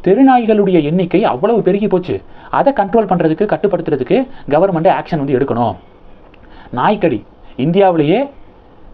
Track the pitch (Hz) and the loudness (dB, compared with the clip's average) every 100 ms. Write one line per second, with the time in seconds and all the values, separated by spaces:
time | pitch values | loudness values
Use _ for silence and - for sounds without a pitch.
0 | 175 220 269 254 220 214 190 175 147 180 | 0 4 4 4 2 2 2 2 0 -2
1 | 175 175 208 123 208 233 175 202 214 180 | 0 0 0 -2 0 0 0 0 0 -2
2 | - 98 - - - 131 - 269 196 226 | -2 -8 -10 -20 -6 0 0 0 0 0
3 | 202 180 160 156 208 156 196 175 160 139 | 0 0 0 0 -2 -2 -2 -2 -2 -4
4 | 127 220 254 - - 147 196 160 175 143 | -2 -2 -2 -8 -2 0 0 2 0 0
5 | - 156 139 127 135 117 113 92 - - | -2 -4 -2 0 0 -2 -2 -4 -14 -20
6 | - - - - - - - 123 160 214 | -20 -20 -20 -20 -20 -20 -12 -4 -2 0
7 | 170 107 - - - - 147 185 190 165 | -2 -4 -10 -20 -14 -6 0 2 2 2
8 | 147 214 285 - - - - - - | 2 0 -2 -10 -20 -20 -20 -20 -20